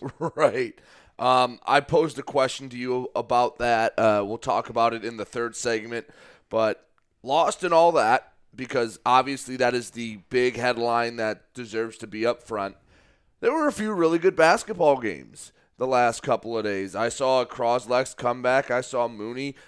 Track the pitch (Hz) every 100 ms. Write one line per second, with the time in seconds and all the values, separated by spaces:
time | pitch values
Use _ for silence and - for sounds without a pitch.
0 | 135 - 160 - 143 113 117 - _ -
1 | _ - 127 127 123 120 - 143 139 160
2 | 160 135 - 139 131 - 135 123 127 123
3 | 123 - 113 120 120 - 120 113 113 -
4 | 110 104 101 117 - 104 120 117 117 113
5 | 110 113 98 123 117 107 120 113 110 117
6 | - - - - _ 110 110 - _ _
7 | _ _ 120 147 165 - 180 165 170 160
8 | 110 123 - _ _ 104 131 135 117 98
9 | - 127 131 135 - 127 123 123 117 117
10 | 113 107 - 127 127 113 123 117 117 117
11 | 117 117 110 98 _ - 117 110 113 -
12 | 110 107 113 120 - 107 98 - _ _
13 | _ _ _ _ - 311 294 196 214 196
14 | 165 170 180 143 160 202 - 180 156 135
15 | 113 76 60 - - _ _ - 127 127
16 | 120 113 139 113 113 113 104 98 98 95
17 | 117 - 131 131 120 - 117 123 120 123
18 | 131 - 123 123 123 131 - 123 127 127
19 | 120 110 107 123 139 135